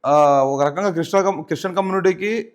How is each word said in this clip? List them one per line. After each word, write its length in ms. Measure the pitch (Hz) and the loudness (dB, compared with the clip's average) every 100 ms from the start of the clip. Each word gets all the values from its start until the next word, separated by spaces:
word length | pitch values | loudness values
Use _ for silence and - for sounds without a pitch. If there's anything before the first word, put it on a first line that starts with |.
| 135 | 2
ఆ, 360 | 147 147 139 | 4 4 4
ఒక 200 | 135 139 | 2 0
రకంగా 280 | 143 147 202 | -2 0 -4
క్రిస్టియన్ 360 | 165 165 196 190 | -2 0 0 0
కమ్-, 160 | 175 | -2
క్రిస్టియన్ 340 | 156 156 190 180 | -6 -6 -4 -4
కమ్యూనిటీకి 720 | 190 190 180 185 202 226 - | -2 0 0 0 -4 -6 -8